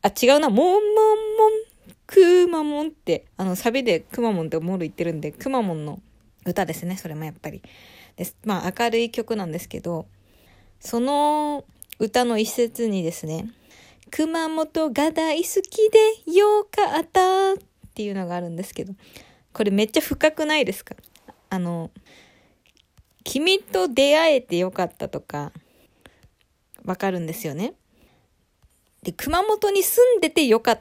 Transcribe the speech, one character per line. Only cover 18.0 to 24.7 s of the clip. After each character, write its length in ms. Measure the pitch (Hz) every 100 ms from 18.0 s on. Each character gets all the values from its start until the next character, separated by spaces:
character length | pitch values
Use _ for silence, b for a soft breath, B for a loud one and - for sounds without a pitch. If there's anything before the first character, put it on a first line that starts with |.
い 80 | 208
う 40 |
の 120 | 196 175
が 100 | 175
あ 40 |
る 80 | 175
ん 80 | 165
で 60 |
す 100 | 190
け 140 | - 190
ど、 80 | 196 B B B B B
こ 120 | -
れ 60 | 208
め 140 | 196
っ 60 | 220
ち 80 | 311
ゃ 20 |
深 320 | - - 311
く 140 | 311 302
な 100 | 311
い 80 |
で 80 | 190
す 100 | 196
か？ 120 | - - _ _ - - _
あ 80 | 190
の、 320 | 175 170 160 - b b b b b b b _ _ _ _ _
「君 360 | - 269 330 392
と 280 | - 381 370
出 280 | 240 277 302
会 200 | 330 277
え 40 |
て 160 | - 175
よ 140 | 185